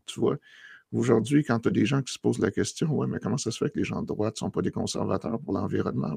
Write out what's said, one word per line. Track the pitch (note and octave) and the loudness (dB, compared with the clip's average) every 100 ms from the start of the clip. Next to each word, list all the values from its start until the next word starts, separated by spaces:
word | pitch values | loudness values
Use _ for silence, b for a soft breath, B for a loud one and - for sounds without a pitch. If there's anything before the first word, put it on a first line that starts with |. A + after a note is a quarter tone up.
| - | -10
tu | - | 0
vois, | A#2 C#3 b b b b _ | 0 0 b b b b _
aujourd'hui, | A#2 A#2 A#2 A2 C#3+ | -2 4 4 4 2
quand | D3+ A#2 | 4 2
t'as | A#2 | 2
des | A2 G#2+ | 2 2
gens | C#3 | 2
qui | C3 | -2
se | - | -2
posent | - A#2+ | 0 2
la | - | 2
question, « | - G#2 - E3+ B2 | 0 -2 -2 0 0
Ouais, | B2+ | -2
mais | - | -2
comment | - A2 | -2 -2
ça | - | -2
se | - | -2
fait | - | -2
que | - | 0
les | |
gens | F#2+ G#2+ | -2 -2
de | - | -4
droite | - G#2 - | -2 -2 -2
sont | - | -4
pas | - | -2
des | F2+ | -2
conservateurs | - F#2+ - G2+ G2 - A#2 | -2 -4 -2 -2 -2 -2 -6
pour | - | -2
l'environnement ? » | G2 G2 G#2 - B2 C#3 | -2 0 0 0 0 -2